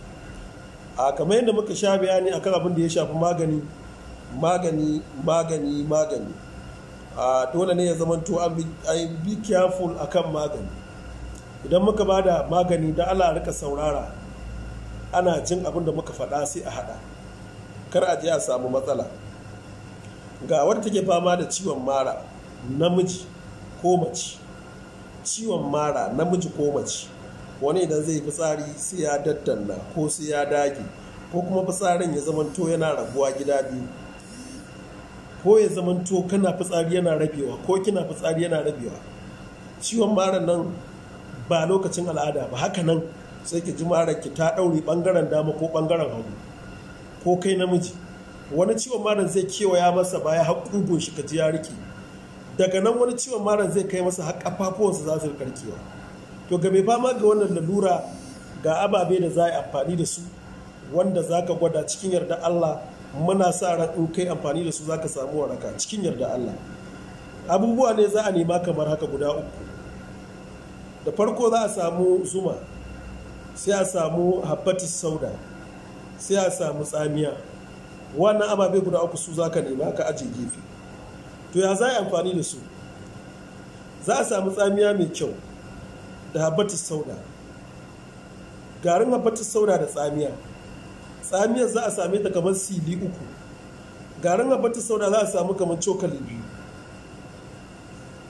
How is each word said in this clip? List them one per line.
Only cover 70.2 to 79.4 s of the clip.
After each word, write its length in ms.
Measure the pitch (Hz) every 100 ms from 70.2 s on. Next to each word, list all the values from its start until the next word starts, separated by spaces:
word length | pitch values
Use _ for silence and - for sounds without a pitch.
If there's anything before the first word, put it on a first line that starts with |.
| - - - - - - - - -
Da 60 |
farko 380 | - 214 247 233
za 140 | 226 208
a 40 |
samu 560 | 202 170 175 185 185 185
zuma, 300 | 190 175 - - - - - - - - - -
sai 180 | - 190
a 120 | 196 185
samu 560 | 180 156 170 175 185
habbatus 480 | 151 147 190 185 165
sauda, 400 | - 165 151 120 - - - - - - - - -
sai 180 | - 196
a 140 | 180
samu 320 | - 156 147
tsamiya. 540 | 151 151 151 151 147 - - - - - - - - 135
Wannan 320 | 208 214 208
ababe 320 | 196 185 190
guda 220 | 185 170
uku 140 | 175 160
su 160 | -
za 160 | 160